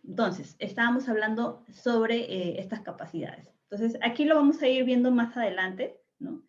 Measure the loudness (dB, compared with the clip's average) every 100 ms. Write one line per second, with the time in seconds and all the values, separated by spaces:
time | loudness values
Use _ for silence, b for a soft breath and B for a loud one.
0 | -10 -2 -2 -2 -10 -10 -8 0 2 2
1 | 0 -2 0 -2 -4 -6 -18 -6 0 2
2 | 2 0 -4 -4 -4 -4 -6 -10 -10 -12
3 | -10 -8 -8 -10 -20 _ -12 -4 -2 0
4 | -2 2 4 6 6 4 4 4 4 4
5 | 4 4 2 0 -2 -2 -4 -4 -8 -10
6 | _ -14 -10 -10